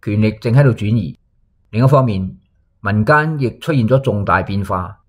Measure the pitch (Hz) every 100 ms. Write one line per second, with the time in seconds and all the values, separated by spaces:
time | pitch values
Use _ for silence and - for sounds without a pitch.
0 | - 104 110 110 120 123 143 110 104 113
1 | 80 - _ _ _ _ _ 110 131 143
2 | 123 98 92 - _ _ _ _ 101 104
3 | 107 151 156 156 123 - - 143 110 135
4 | 135 101 98 90 92 98 95 95 92 104